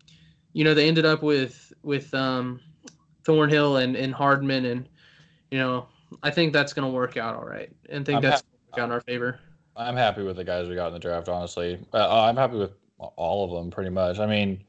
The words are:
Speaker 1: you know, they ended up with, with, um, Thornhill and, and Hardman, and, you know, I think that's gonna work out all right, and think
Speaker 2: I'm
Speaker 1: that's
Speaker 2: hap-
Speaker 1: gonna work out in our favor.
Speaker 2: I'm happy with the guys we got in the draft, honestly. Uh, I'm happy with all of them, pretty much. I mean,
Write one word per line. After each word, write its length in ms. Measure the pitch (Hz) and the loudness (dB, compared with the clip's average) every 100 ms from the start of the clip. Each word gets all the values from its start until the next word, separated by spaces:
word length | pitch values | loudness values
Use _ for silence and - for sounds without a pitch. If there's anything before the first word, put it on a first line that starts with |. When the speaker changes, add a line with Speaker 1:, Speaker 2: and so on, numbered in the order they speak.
| _ _ _ _ _ | _ _ _ _ _
Speaker 1:
you 100 | - | 2
know, 100 | 156 | 4
they 140 | 151 151 | 6 6
ended 180 | 165 156 | 4 4
up 160 | 156 | 2
with, 480 | 151 143 127 - - - | 2 2 0 -6 -20 -14
with, 300 | 147 139 139 | -6 -4 -4
um, 460 | 135 131 127 123 123 - - - - _ _ | -4 -2 -2 -4 -8 -16 -20 -20 -20 _ _
Thornhill 540 | - 156 147 151 147 135 | 2 4 4 4 4 2
and, 180 | 127 123 | 0 -2
and 180 | 135 | -4
Hardman, 520 | 131 139 139 139 135 127 | 0 2 2 2 -2 -2
and, 240 | 123 131 _ _ _ _ _ _ | -4 -8 _ _ _ _ _ _
you 80 | 135 | -2
know, 280 | 131 127 123 _ _ - | 0 -2 -6 _ _ -6
I 80 | 147 | -2
think 220 | 143 160 | 2 2
that's 200 | 147 143 | 2 0
gonna 160 | - 135 | -2 -4
work 280 | 127 123 127 | -2 -4 -4
out 180 | 113 - | -6 -8
all 100 | - | -10
right, 240 | - - _ - | -12 -14 _ -14
and 140 | 147 139 | -8 -2
think 120 | 117 | 2
Speaker 2:
I'm 40 | |
Speaker 1:
that's 140 | 135 143 | 4 2
Speaker 2:
hap- 40 | - | 0
Speaker 1:
gonna 260 | _ _ | _ _
work 100 | - | -6
out 40 | 120 | -4
in 60 | |
our 100 | 120 | -4
favor. 380 | - 123 120 123 - - _ 113 | -6 -4 -4 -6 -14 -20 _ -10
Speaker 2:
I'm 200 | 120 123 | -4 2
happy 280 | 113 101 | 2 2
with 120 | 98 90 | -4 -6
the 60 | |
guys 240 | 90 90 90 | -4 -4 -4
we 60 | 90 | -4
got 120 | 85 | -6
in 60 | |
the 60 | 85 | -6
draft, 300 | 87 85 85 | -6 -4 -4
honestly. 500 | 87 87 - 87 90 - | -6 -6 -6 -6 -6 -4
Uh, 300 | 110 98 110 | 0 4 4
I'm 120 | 110 120 | 4 4
happy 220 | 127 117 | 0 0
with 140 | 98 98 _ - | -6 -8 _ -18
all 480 | - - 82 101 92 | -14 -6 -2 -2 -2
of 60 | |
them, 200 | 87 87 | -4 -8
pretty 180 | 90 92 | -6 -4
much. 280 | 92 90 90 | -2 0 0
I 60 | 107 | 0
mean, 360 | 104 101 95 | 2 0 -4